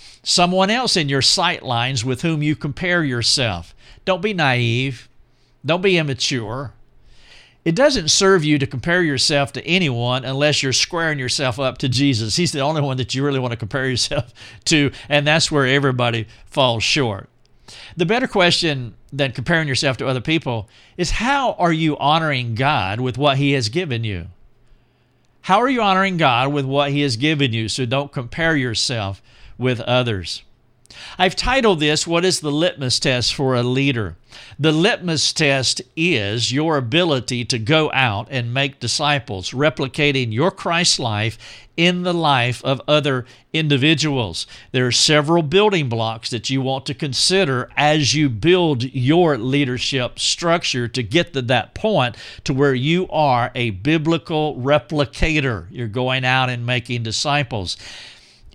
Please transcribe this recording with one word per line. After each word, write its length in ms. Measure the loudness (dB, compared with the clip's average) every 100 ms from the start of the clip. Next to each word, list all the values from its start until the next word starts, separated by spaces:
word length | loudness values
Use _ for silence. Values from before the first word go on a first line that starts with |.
| -20 -16
someone 480 | -2 2 2 4 2
else 260 | 0 0 0
in 120 | 0
your 140 | 2
sight 420 | 2 2 0 -2
lines 400 | -4 -2 -2 -2
with 180 | -4 -2
whom 180 | -2 0
you 140 | 0
compare 480 | -2 -4 -6 -2 0
yourself. 720 | 0 0 0 0 0 -2 -8 -20 -20 -12
Don't 180 | -2 0
be 100 | 0
naive. 760 | 0 2 2 2 0 -2 -6 -14 _ -20 _ _ _ -2
Don't 160 | 2
be 160 | 4 4
immature. 760 | 2 -2 -2 -2 -4 -8 -10 -14 -20 _ -20 -20 -20 -20 -20 _
It 100 | -2
doesn't 340 | 2 4 2 0
serve 360 | 2 6 6
you 140 | 4 2
to 80 | 2
compare 360 | -4 -2 0
yourself 500 | 2 0 0 2 0
to 140 | -4 -2
anyone 580 | 0 2 0 -2 -2
unless 380 | -4 0 0 2
you're 100 | 0
squaring 460 | 0 -2 -2 -2 -2
yourself 400 | -4 -2 -2 -2
up 180 | -4 -2
to 100 | -2
Jesus. 480 | 2 2 2 0 0
He's 160 | 0
the 80 | 0
only 200 | -2 0
one 160 | -2 -2
that 180 | -4
you 100 | -2
really 160 | -2 -2
want 120 | -4
to 60 | -6
compare 300 | -6 -4 -2
yourself 440 | -2 -2 -4 -6 -14 -20
<laughs> 160 | -12 -2
to, 240 | 2 2 -2 -2
and 180 | 0 2
that's 240 | 2 2
where 160 | 0 2
everybody 600 | 2 2 0 0 -2 -6 -14 -10
falls 360 | 0 2 2
short. 440 | 0 0 0 -2 -12 _ _ _ -20 -20 -18
The 120 | -4 0
better 200 | 0 0
question 680 | 2 4 4 0 -2 -6 -14 -14
than 200 | -4 -4
comparing 360 | -2 0 0 0
yourself 300 | 0 0 -2
to 80 | -2
other 160 | -2
people 480 | 0 -2 0 -6 -6 -16 -20 -6
is, 140 | -2
how 420 | 0 0 0 0
are 180 | 0 0
you 260 | 2 0 0
honoring 560 | 2 2 2 -2 -4
God 460 | 0 0 2 0 -2
with 180 | -4 0
what 180 | 2 4
he 160 | 2
has 160 | 2 0
given 340 | -4 -4 -4
you? 240 | -4 -6 -10 -16 -20 _ _ -20 _ _ _ _ _ _
How 180 | 2 4
are 80 | 4
you 140 | 2
honoring 340 | 2 2 2 2
God 340 | 2 4 2
with 140 | 0
what 280 | 0 0 2
he 100 | 2
has 140 | 0 0
given 360 | 0 2 0
you? 160 | 0 -4
So 160 | -4
don't 280 | -2 -2 -4
compare 440 | -8 -10 -2 0 0
yourself 640 | -2 -4 -4 -4 -6 -8 -16 -20 -20 -4
with 220 | -2 -2
others. 600 | 0 0 2 -2 -6 -12 -14 _ _ _ _ -20 -20 0
I've 180 | 0 0
titled 440 | 0 2 2 2
this, 260 | 2 0 0
"What 180 | 0
is 160 | 2 0
the 100 | -2
litmus 480 | 0 0 -2 -4 -2
test 360 | 0 0 -2
for 200 | -2 0
a 80 | 0
leader?" 540 | 0 0 0 0 -4 -10 _ -20 -20 -2
The 140 | 2
litmus 600 | 4 2 0 -2 -2 -2
test 480 | 0 2 2 0 -4 -8
is 560 | -4 0 0 -2 -2 -2
your 280 | 0 0 0
ability 680 | 0 0 2 0 -2 -6
to 140 | -4 -4
go 340 | 0 2 2
out 340 | 0 0 0 -4
and 240 | -6 -4
make 260 | -2 -4 -4
disciples, 720 | -6 -2 0 -2 -2 -8 -6
replicating 840 | 0 0 0 -6 0 0 2 -2
your 180 | 0 0
Christ 480 | -2 -4 0 0 0
life 400 | -2 -2 -2 -6 -16 -20 -14 0
in 280 | 2 2
the 100 | -2
life 500 | 0 2 2 2 -2
of 160 | -2 -4 2
other 380 | 2 2 -2 -4 -18 _
individuals. 960 | -2 2 2 4 2 0 -2 -2 -6 -12 -14 -6
There 140 | 0 0
are 60 |
several 500 | 2 4 4 4 2
building 480 | 4 4 4 2 -2
blocks 400 | -2 -2 -4 -6
that 180 | -6 -4
you 140 | -2
want 240 | -2 -4 -6
to 80 |
consider 760 | -6 -6 -2 2 2 2 0 -4 0
as 380 | 2 4 2
you 160 | 2 2
build 520 | 2 4 4 4 0
your 540 | -2 -2 2 4 4 2
leadership 840 | 0 0 0 -2 -2 -2 -4 -4
structure 680 | -4 -2 0 0 0 -4 -2
to 140 | -4
get 320 | 0 0 0
to 80 | -2
that 320 | 0 0 0
point 420 | -4 0 0 0 -4 -16 -14
to 100 | -4
where 200 | 2 2
you 320 | 2 2 0 0
are 420 | 0 2 2 0
a 160 | -2 -2
biblical 840 | -2 0 0 2 -2 -2 -2 -2 -2
replicator. 1120 | 2 2 2 -2 -2 0 0 2 0 -4 -8
You're 160 | -10 -6
going 380 | -2 -2 0
out 240 | 2 2 0
and 160 | -2
making 380 | -2 -4 -4 -6
disciples. 720 | -4 -4 0 0 -2 -4 -6 -8 -12 -18 -20 -20 -20 _ -20